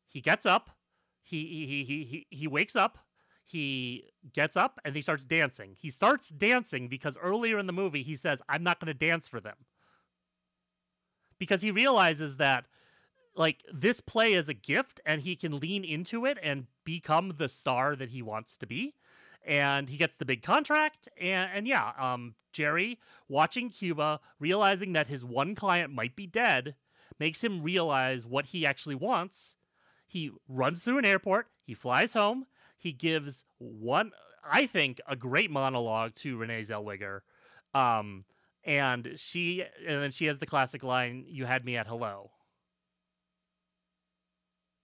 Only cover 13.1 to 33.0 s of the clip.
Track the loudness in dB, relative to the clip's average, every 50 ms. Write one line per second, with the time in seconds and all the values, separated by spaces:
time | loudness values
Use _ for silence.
13.1 | _ _ _ _ _ 2 2 2 2 0 -6 -14 -4 0 2 2 2 2 -2 -2
14.1 | 2 4 4 6 6 4 2 0 -4 -6 -4 0 0 0 0 0 -6 -8 -4 -2
15.1 | -2 -2 -2 -4 -6 -4 -4 -4 -4 -4 -4 -4 -4 -4 -4 -4 -4 -4 -4 -4
16.1 | -4 -2 -2 -2 -2 -2 -2 -4 -4 -4 -6 -10 _ _ -10 -8 -8 -6 -2 2
17.1 | 2 2 2 2 -2 -4 -4 -4 -4 -4 -2 0 2 2 2 0 0 -2 -6 -8
18.1 | -8 -10 -8 -6 -6 -8 -8 -10 -14 -14 -12 -8 -6 -6 -6 -6 -8 _ _ _
19.1 | _ -20 -20 -20 -20 -12 -4 0 2 2 4 4 2 0 -2 -2 -2 0 0 0
20.1 | 0 -2 -2 -2 -2 -2 0 2 2 2 4 4 2 2 2 2 -2 _ -16 -20
21.1 | -12 -6 -4 -2 0 0 0 -2 -4 -4 -2 0 0 0 0 0 -2 -2 -2 -2
22.1 | -2 -2 -6 -8 -14 _ _ _ -6 -2 0 0 2 0 0 -2 -4 -8 _ -20
23.1 | -20 -20 _ -2 2 4 4 4 2 -2 -6 -6 -6 -6 -4 -2 0 0 0 0
24.1 | 0 -2 -6 _ _ -4 -2 0 2 4 4 4 4 2 0 0 0 0 0 0
25.1 | -2 -8 -8 -4 0 0 0 0 -2 -2 0 2 2 2 2 0 -2 -4 -4 -4
26.1 | -6 -8 -10 -4 0 2 4 4 4 2 0 -2 -8 _ _ _ _ _ _ -18
27.1 | -6 -2 -2 -2 0 0 -2 -2 -2 -2 -2 0 2 2 2 4 4 4 2 2
28.1 | 0 -2 -4 -4 -4 -4 -4 -2 -2 0 2 2 0 0 -2 -6 -6 -4 0 0
29.1 | 0 0 0 -2 -8 -12 -14 -14 -16 _ _ _ _ _ _ _ _ _ _ _
30.1 | -8 -6 -6 -6 -8 -12 _ -8 -4 0 0 0 0 0 -2 0 0 2 4 4
31.1 | 4 4 4 2 0 0 0 -2 _ _ _ -16 -14 -8 -2 2 2 4 4 2
32.1 | 2 2 2 2 2 0 -4 -10 _ _ _ _ _ _ -8 -8 -6 -2